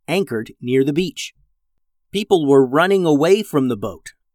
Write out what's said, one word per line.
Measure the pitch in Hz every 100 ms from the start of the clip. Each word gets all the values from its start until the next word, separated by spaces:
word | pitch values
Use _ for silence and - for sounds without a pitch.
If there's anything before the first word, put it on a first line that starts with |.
| -
anchored | 180 180 113 117 -
near | 123 131
the | 135
beach. | 147 185 - - - _ _ _ _ _ _ _
People | 202 214 185 139
were | 139 127
running | 143 185 196
away | 170 143 165 208
from | 202 151 127
the | 107
boat. | 107 - - _ _